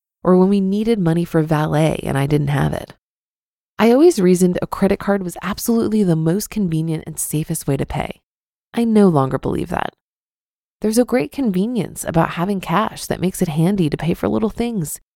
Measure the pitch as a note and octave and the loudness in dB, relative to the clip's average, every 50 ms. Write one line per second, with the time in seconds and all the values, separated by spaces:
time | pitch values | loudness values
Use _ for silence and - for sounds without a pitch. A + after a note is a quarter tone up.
0 | _ _ _ _ - F3 F3+ F3+ F#3 F#3+ G3+ G3+ F#3+ F#3+ G3 G#3 A3 A3+ A#3 G#3 | _ _ _ _ 2 4 6 6 6 4 4 2 2 0 0 0 0 0 0 2
1 | F3 E3 E3 F3 F3 - - E3 D#3 D#3 D#3+ D3 D3+ D#3 D#3 D3 D#3+ D3+ - - | 2 2 2 0 0 0 0 0 2 2 0 0 0 0 2 2 2 2 0 -2
2 | - - C#3 C3+ C#3 C#3+ D3+ D3 D3 C#3+ C#3+ C#3 C#3+ D3+ - - - - - _ | -4 -4 -2 -2 0 0 0 0 0 0 0 0 0 -2 -2 -4 -10 -12 -20 _
3 | _ _ _ _ _ _ _ _ _ _ _ _ _ _ _ - G#3 A#3 A#3+ C4 | _ _ _ _ _ _ _ _ _ _ _ _ _ _ _ 2 4 4 6 6
4 | D#4+ F4+ E4+ G#3+ F#3 F3+ F#3 F3 F#3 F3+ F3+ - - - - - G3+ F#3+ G3 - | 6 6 6 4 4 4 4 4 4 2 2 0 -4 -6 -4 0 0 0 0 0
5 | - - G3+ G3+ F#3+ F3 - - - F3+ G#3 - - - A#3 A3+ A3+ - G#3+ G#3+ | 0 -2 -2 -2 -2 -6 -10 -10 -8 -8 -8 -6 -2 0 0 0 0 0 0 2
6 | G#3 F3+ E3 D#3+ D#3+ E3 E3+ G#3 - - - A3 G3+ F3 D#3+ D#3 D#3+ E3 D#3 D#3+ | 2 2 2 2 2 0 0 -2 -4 -6 -4 -4 -2 -2 -2 -2 -2 -2 -4 -6
7 | - - D3+ - - - - D3+ D#3 - E3 - - - C#3 C3+ - - - D3 | -8 -10 -10 -10 -8 -6 -4 -4 -4 -4 -6 -6 -4 -2 -2 -2 -2 -6 -4 -6
8 | - - - _ _ _ _ _ _ _ _ _ _ _ - A#3+ A#3 A#3 A3 G#3+ | -6 -6 -8 _ _ _ _ _ _ _ _ _ _ _ -2 -2 0 4 4 6
9 | G3+ F#3+ E3 C#3+ C3+ C3 C#3 C3 - A#2+ - - - - - - - - _ _ | 6 6 6 4 2 0 -2 -4 -4 -2 -2 -4 -4 -4 -6 -6 -6 -6 _ _
10 | _ _ _ _ _ _ _ _ _ _ _ _ _ _ _ - - G#3+ A3 A#3 | _ _ _ _ _ _ _ _ _ _ _ _ _ _ _ -6 -4 0 2 2
11 | B3 - A#3 B3+ D4 D4 - - C#4 A3+ F3+ F3+ G3 A#3 B3+ A3+ E3 - - - | 2 2 2 -2 -2 -2 -4 -4 -2 -2 0 0 -2 -2 -2 -4 -4 -6 -8 -10
12 | - - - D#3+ - - - E3+ E3+ G3+ G#3 F#3 - - E3+ G3 A3 - - - | -6 -2 0 0 0 0 -2 -4 -4 -4 -4 -6 -4 -2 -2 -2 -2 -2 -6 -10
13 | - - - - - F#3 - - F#3+ E3 D3 D#3 D#3+ F3+ G#3 G3 E3+ D3 - - | -8 -8 -6 -4 -4 -4 -2 -2 -4 -2 0 0 2 2 2 0 0 0 -2 -2
14 | - D#3+ F3+ - - G3 G#3+ A3 A3 G#3+ - - A#3 A#3+ A#3 G3+ D#3 C#3+ - - | -2 -2 -2 -2 -2 -2 0 0 -2 -4 -4 -4 -6 -4 -4 -6 -6 -6 -8 -14
15 | _ _ _ | _ _ _